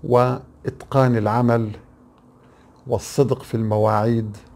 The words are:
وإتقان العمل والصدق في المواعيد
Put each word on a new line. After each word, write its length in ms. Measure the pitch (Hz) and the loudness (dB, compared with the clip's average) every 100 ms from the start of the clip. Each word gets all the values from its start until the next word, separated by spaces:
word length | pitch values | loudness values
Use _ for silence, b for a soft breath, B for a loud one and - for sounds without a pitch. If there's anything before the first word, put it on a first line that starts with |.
وإتقان 1120 | 156 123 127 127 - - - - - 139 131 120 | 2 2 2 0 -8 -12 -12 -12 -2 2 4 2
العمل 540 | 104 117 120 117 110 107 - _ _ _ _ _ b b b b - | 0 2 2 2 -2 -8 -20 _ _ _ _ _ b b b b -6
والصدق 560 | 113 - - 139 120 | -6 -4 0 0 0
في 120 | - | -4
المواعيد 800 | 113 110 107 107 107 110 117 110 104 - | -4 -2 0 2 2 0 0 -4 -10 -20